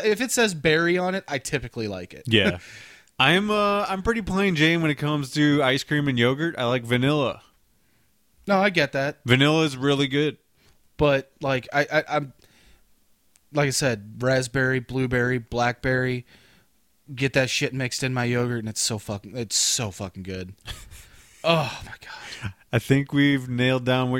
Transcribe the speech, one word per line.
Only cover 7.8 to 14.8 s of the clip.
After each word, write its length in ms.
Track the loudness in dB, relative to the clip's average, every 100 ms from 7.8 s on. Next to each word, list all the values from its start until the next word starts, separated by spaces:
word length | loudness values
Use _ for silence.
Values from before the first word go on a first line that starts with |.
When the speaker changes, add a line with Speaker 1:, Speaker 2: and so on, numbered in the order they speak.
| _ _ _ _ _ _ 0
Speaker 1:
No, 140 | 2
I 100 | 2
get 220 | 2 0
that. 260 | 0 -2 -2
Speaker 2:
Vanilla 400 | 4 6 6 4
is 120 | 2 0
really 300 | 0 2 2
good. 320 | 0 0 -2 _ _ _ _ _ 0
Speaker 1:
But, 360 | 2 2 -2 _
like, 260 | -2 -2 -2
I, 140 | -2 0
I, 120 | 0 0
I'm, 240 | -2 -4 -10 -20 _ _ _ _ _ _ _ _ _ _
like 140 | 0 0
I 40 |
said, 440 | 0 0 -2 -6 -4
raspberry, 580 | 0 2 0 0 0
blueberry, 600 | 0